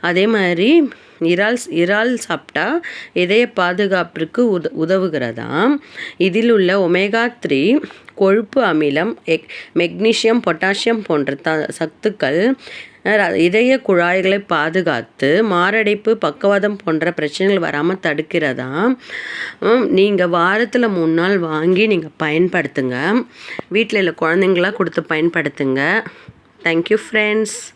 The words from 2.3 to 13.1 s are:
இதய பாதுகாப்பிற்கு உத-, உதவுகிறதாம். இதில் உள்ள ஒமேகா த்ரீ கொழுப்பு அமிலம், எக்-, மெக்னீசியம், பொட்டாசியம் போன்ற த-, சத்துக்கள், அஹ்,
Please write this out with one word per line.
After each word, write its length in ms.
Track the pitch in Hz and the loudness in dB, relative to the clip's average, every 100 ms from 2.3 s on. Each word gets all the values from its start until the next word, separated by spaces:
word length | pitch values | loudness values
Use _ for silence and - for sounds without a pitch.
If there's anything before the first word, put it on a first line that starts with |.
| 165 - 147 190 330 - - - | -8 -6 -4 -2 -4 -6 -16 -8
இதய 360 | 175 180 214 240 - | -4 2 2 2 0
பாதுகாப்பிற்கு 840 | 180 180 202 185 170 - 165 - 240 | -2 0 0 0 -2 -6 -4 0 0
உத-, 240 | 180 156 - | 0 -2 -4
உதவுகிறதாம். 960 | 160 190 185 151 123 117 117 143 226 285 - - - - | 0 0 0 -2 -4 -6 -4 0 0 0 -6 -16 -16 -2
இதில் 340 | 190 190 233 | 0 2 2
உள்ள 280 | 220 180 202 | 4 4 2
ஒமேகா 540 | 175 175 202 226 240 240 | 2 0 0 0 -2 -4
த்ரீ 220 | 160 135 156 277 - - - - | -2 0 2 2 -2 -18 -20 0
கொழுப்பு 480 | 190 208 214 269 | 2 2 0 0
அமிலம், 480 | 214 160 147 143 196 - - | 2 2 0 0 -2 -6 -2
எக்-, 240 | 160 - - - 160 | -4 -4 -20 -6 -2
மெக்னீசியம், 640 | 170 175 220 220 226 233 | -2 0 0 2 2 2
பொட்டாசியம் 600 | 190 160 190 196 233 233 | 0 0 -2 0 0 -2
போன்ற 320 | 202 151 135 139 | 0 -2 -2 -4
த-, 340 | 165 156 - | -2 -2 -4
சத்துக்கள், 680 | - 156 _ 214 202 139 156 226 269 - - - - | -6 -8 _ -6 -2 -2 0 0 -2 -8 -18 -20 -8
அஹ், 140 | 185 | 0